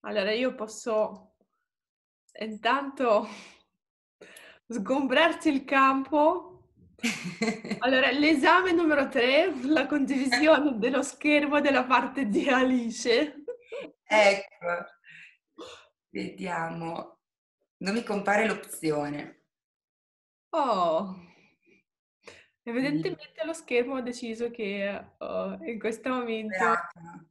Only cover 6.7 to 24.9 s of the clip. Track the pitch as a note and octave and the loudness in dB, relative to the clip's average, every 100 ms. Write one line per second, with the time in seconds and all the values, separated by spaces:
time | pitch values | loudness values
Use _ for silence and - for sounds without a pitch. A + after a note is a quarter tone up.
6.7 | _ - _ A#3 G3+ F3+ - A3+ A3 - | _ -20 _ -6 -6 -10 -4 -4 -4 -8
7.7 | G#3+ B3+ C4 C4 C4 D4 D4+ D#4 F4 F#4 | -4 2 4 2 4 4 4 6 6 4
8.7 | E4+ E4 D4 C4+ C4+ A#3+ C#4 F#4 C#4 B3+ | 2 4 2 2 2 4 4 2 0 0
9.7 | D#4 D4 D4 B3+ C4+ C4+ A#3+ D4+ D4 D4 | 0 2 -2 0 0 0 4 6 6 4
10.7 | A#3 A#3 C4 C4 - D4+ D4 C#4+ D4 C#4+ | 0 0 0 -4 -2 2 4 4 2 2
11.7 | C4 B3+ B3 C4 - A3 G#3+ C#4 B3+ C4 | 2 2 2 2 -4 -2 0 2 2 4
12.7 | B3+ A#3 - B3+ A#3 D4 - - B4 - | 2 -2 -4 0 2 2 -6 -14 -14 -12
13.7 | B4+ B4+ _ _ G#3+ G3+ G3 - _ E3+ | -14 -14 _ _ 6 6 4 -4 _ -6
14.7 | F3 F3 _ - E3 - _ _ - - | -6 -8 _ -20 -20 -20 _ _ -20 -18
15.7 | - _ _ _ - F3+ F#3 F#3 E3+ E3 | -18 _ _ _ -10 -10 -8 -6 -4 -6
16.7 | E3+ E3 E3+ - _ _ _ _ _ _ | -6 -8 -8 -10 _ _ _ _ _ _
17.7 | _ F#3 A3 A#3 G#3 F#3+ G#3 A3 G3 - | _ -4 -4 -2 -4 2 2 2 -2 -8
18.7 | - D#3+ D3 D3 D3 - - _ _ _ | -6 -2 -2 -4 -8 -12 -20 _ _ _
19.7 | _ _ _ _ _ _ _ _ E4 C#4 | _ _ _ _ _ _ _ _ -2 2
20.7 | G3+ E3+ D#3+ G3 F3+ - _ _ _ _ | 2 2 0 -2 -12 -18 _ _ _ _
21.7 | _ _ _ _ _ - - _ _ - | _ _ _ _ _ -20 -20 _ _ -8
22.7 | A#3 C4+ D4+ F#4 F4+ D4+ - D#4 E4 - | -4 -2 -2 -2 -6 -14 -10 -8 -8 -2
23.7 | A#3+ B3 C4+ B3 A#3+ A#3 A3 A#3 A#3 G3+ | 0 0 -4 -6 -8 -8 -6 -8 -6 -6
24.7 | G3+ G3+ | -4 -4